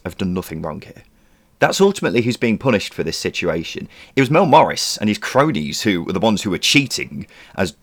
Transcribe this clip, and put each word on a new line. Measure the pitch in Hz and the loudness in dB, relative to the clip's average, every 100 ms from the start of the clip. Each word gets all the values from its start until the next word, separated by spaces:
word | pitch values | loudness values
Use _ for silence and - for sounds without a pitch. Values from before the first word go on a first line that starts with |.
have | 92 - | -12 -6
done | 95 | -4
nothing | 90 87 80 | -4 -6 -8
wrong | 80 78 | -8 -10
here? | - - - _ _ _ _ _ | -14 -20 -20 _ _ _ _ _
That's | 147 - | 0 4
ultimately | 196 196 151 101 | 2 2 0 0
who's | 117 117 | 0 0
being | 120 107 | 0 0
punished | 135 104 - | 0 0 -2
for | - | -6
this | 80 - | -6 -4
situation. | 90 - 90 80 80 - - - - | -6 -4 -2 -2 -6 -10 -14 -18 -4
It | - | 0
was | 127 | 2
Mel | 160 185 | 4 6
Morris | 151 104 - - - | 6 6 2 -4 -2
and | 107 | -2
his | 104 | -2
cronies | - 127 151 113 73 - | 0 2 2 0 -4 -2
who | 110 90 | 0 0
were | 82 | -2
the | 90 | 0
ones | 107 104 | 0 0
who | 107 | 0
were | 82 | -2
cheating, | - 147 135 - - - - - - - | 2 2 2 -2 -8 -12 -14 -18 -12 -4
as | 92 - | -4 -6